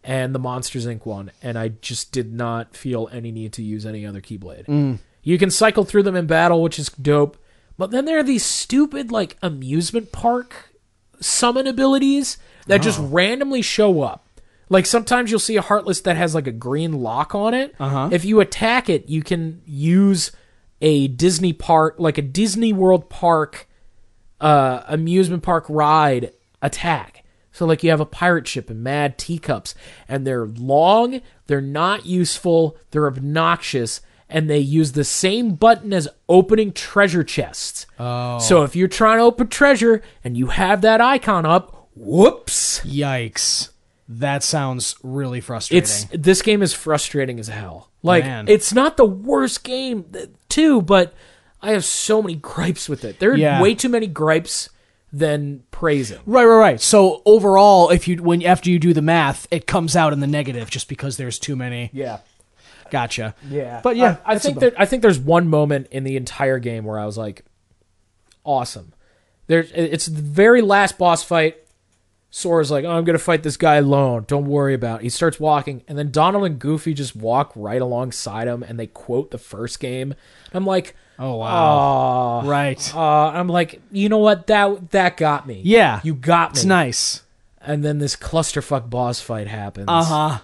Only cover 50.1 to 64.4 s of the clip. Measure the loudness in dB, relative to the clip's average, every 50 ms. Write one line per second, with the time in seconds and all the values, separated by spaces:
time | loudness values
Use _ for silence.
50.1 | -16 -16 -16 -16 _ _ _ _ 0 2 4 4 4 4 4 4 4 4 4 2
51.1 | -4 -20 -20 _ _ _ _ _ _ _ -2 -2 -2 0 -2 -4 -6 -4 0 0
52.1 | 0 0 0 -2 -8 -10 -12 -12 -8 -4 -4 -4 -4 -4 -6 -8 -8 -8 -8 -14
53.1 | -8 _ 0 2 2 4 2 2 4 4 4 4 2 0 -2 0 0 0 -2 -4
54.1 | -4 -2 0 2 2 0 0 -4 -10 -10 -10 -12 _ _ _ _ _ _ _ _
55.1 | -4 -2 0 0 0 -2 -4 -8 -10 -12 _ _ -10 -4 -2 0 0 0 -2 -6
56.1 | -10 -12 -6 2 4 6 8 10 10 10 8 6 4 2 0 4 6 6 6 6
57.1 | 4 2 _ 6 6 8 8 6 6 8 8 8 8 8 8 6 6 2 2 -2
58.1 | -4 0 2 0 0 2 4 2 2 2 4 0 2 4 4 4 4 4 4 2
59.1 | 2 2 2 0 -2 -6 -6 _ -6 -6 -4 -2 -2 -2 -2 2 2 2 2 2
60.1 | 0 0 -2 -2 -2 -2 -4 -6 -8 -10 -10 -10 -10 -12 -10 -12 -12 -10 -8 -8
61.1 | -8 -8 -8 -10 -8 -10 -8 -8 -8 -8 -6 -8 -8 -8 -10 -10 -8 -10 -10 -8
62.1 | -10 -12 _ _ _ _ _ _ _ _ _ _ _ -20 -16 -8 -4 -4 -4 -4
63.1 | -6 -8 -8 -10 -12 _ -16 -10 -8 -8 -8 -8 -12 -4 -4 -2 2 2 2 2
64.1 | 2 -2 -2 -2 -2 -2